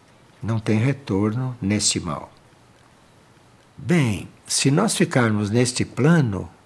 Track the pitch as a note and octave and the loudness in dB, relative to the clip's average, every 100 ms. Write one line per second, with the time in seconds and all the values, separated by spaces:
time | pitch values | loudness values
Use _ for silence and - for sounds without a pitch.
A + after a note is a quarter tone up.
0 | _ _ _ _ G2 A2+ A2+ A2 B2+ C#3 | _ _ _ _ -6 -4 0 0 0 -2
1 | - G2 G#2+ A#2 C3 B2 F#2+ G#2 - - | -2 0 0 -2 -6 -4 -2 0 0 -2
2 | E2+ C#2 - - _ _ _ _ _ _ | -4 -8 -10 -20 _ _ _ _ _ _
3 | _ _ _ _ _ _ _ - A2+ E3+ | _ _ _ _ _ _ _ -14 -2 0
4 | A#2+ F#2 - - - - C#3 D3+ G#3+ - | 2 -2 -8 -18 -8 -2 2 2 0 0
5 | E3 C3 A2+ G#2 G2+ A#2 B2 - - - | 0 2 2 2 0 2 0 0 -6 0
6 | C#3+ E3+ A#2+ F#2+ F2 - | 4 4 2 -2 -8 -16